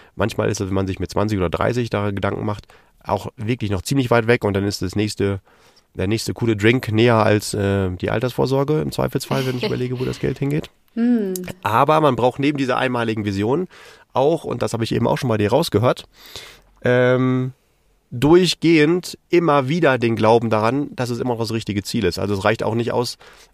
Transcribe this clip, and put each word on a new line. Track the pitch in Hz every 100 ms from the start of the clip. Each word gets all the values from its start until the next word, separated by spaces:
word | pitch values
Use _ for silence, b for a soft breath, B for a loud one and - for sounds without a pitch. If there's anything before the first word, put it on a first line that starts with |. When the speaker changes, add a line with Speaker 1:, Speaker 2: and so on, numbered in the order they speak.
| B
Speaker 1:
manchmal | - 107 - 107
ist | 107
es, | 95
wenn |
man | 95 95
sich | 95
mit | 90
zwanzig | - 104 101
oder | 87
dreißig | 82 110 120 117
da | 104 104
Gedanken | 98 98 101 107
macht, | 101 - b b b
auch | - 101 - -
wirklich | 107 127 104
noch | 98
ziemlich | - 139 123
weit | 117 110
weg. | 123
Und | 104
dann | 98
ist | 101 -
das | 92 104
nächste, | 107 - 98 98 b b b b b
der | - 95
nächste | 113 -
coole | - 117 107
Drink | 107 127 -
näher | 107 120 113
als, | 107 104 -
äh, | 104 98 98 95
die | 90 98
Altersvorsorge | 110 127 - 131 135 139 156
im | 143
Zweifelsfall, | 135 131 135 - 135 131
wenn | 123
ich |
Speaker 2:
<laughs> | 214
Speaker 1:
überlege, | 123 127 127
wo |
das | 127 127
Geld | 135 135
hingeht. | 139 151 - _ _
Speaker 2:
Hm. | 226 240 240 196 185 180 -
Speaker 1:
Aber | 101 113 143 156
man | 151 117
braucht | 123 -
neben | 143 147
dieser | 127 123
einmaligen | 127 123 117 110
Vision | 104 98 107 147 185 B B B B
auch, | 120 139 165
und | - 120
das | 110
habe | 117
ich | 113
eben | 120 117
auch | 151
schon | 127
bei | 107
dir | 101
rausgehört, | 131 170 101 123 - - B B B B B B _
ähm, | 123 123 127 127 127 127 127 - _ _ _ _ _
durchgehend | 120 143 180 180 - 165 160 147 180 - - _
immer | 175 165 143 131
wieder | 170 156 127
den | 117 110
Glauben | 107 117 113
daran, | 107 110 139 143
dass | - 120
es | 120
immer | 127
noch | 113
das | 110
richtige | 113 - 101
Ziel | - 117
ist. | 92 90
Also | 98
es | 98
reicht | 104 110
auch | 107
nicht | 117 113
aus, | 107 120 - B B B